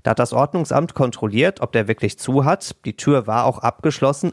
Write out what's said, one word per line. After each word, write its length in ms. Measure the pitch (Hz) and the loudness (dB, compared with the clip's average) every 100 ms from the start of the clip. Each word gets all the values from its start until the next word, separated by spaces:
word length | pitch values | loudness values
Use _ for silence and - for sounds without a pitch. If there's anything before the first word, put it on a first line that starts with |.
Da 100 | 110 | -2
hat 60 | 110 | 0
das 180 | 120 120 | 0 0
Ordnungsamt 580 | 143 180 156 135 165 | 0 -2 0 0 0
kontrolliert, 680 | - 127 - 107 110 170 - | 0 -2 0 -2 2 0 0
ob 120 | 120 | -2
der 160 | 113 104 | -2 -2
wirklich 300 | 110 101 - | -2 -4 -4
zu 260 | - 135 | -2 2
hat. 320 | 139 196 - - | 2 0 -4 -12
Die 120 | - - | -10 -4
Tür 300 | - 143 107 | 2 2 2
war 180 | 113 120 | 0 0
auch 140 | - | 0
abgeschlossen, 720 | 117 - 156 - 135 143 175 | -2 -2 -2 0 0 0 -4